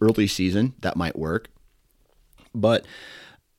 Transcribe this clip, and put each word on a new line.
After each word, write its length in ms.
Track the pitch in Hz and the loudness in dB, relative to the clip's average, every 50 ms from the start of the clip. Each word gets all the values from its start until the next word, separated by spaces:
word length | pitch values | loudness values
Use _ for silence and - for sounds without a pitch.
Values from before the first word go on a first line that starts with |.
early 260 | 107 110 113 110 104 | 2 2 4 4 2
season, 480 | 90 - - 92 92 92 104 120 131 127 - | 0 0 0 0 0 2 0 0 -2 -2 -4
that 160 | - 90 - | -6 -4 -2
might 200 | 87 87 80 - | -2 -4 -4 -4
work. 320 | - 78 80 87 113 - - _ _ _ _ _ _ _ _ _ _ _ _ _ _ _ _ _ - - _ | -4 -4 -4 -4 -4 -6 -10 _ _ _ _ _ _ _ _ _ _ _ _ _ _ _ _ _ -20 -20 _
But 340 | - 113 101 113 113 - - - - - - - - - - - - _ _ _ _ | -4 0 2 2 2 2 0 -4 -14 -20 -20 -20 -20 -20 -20 -20 -20 _ _ _ _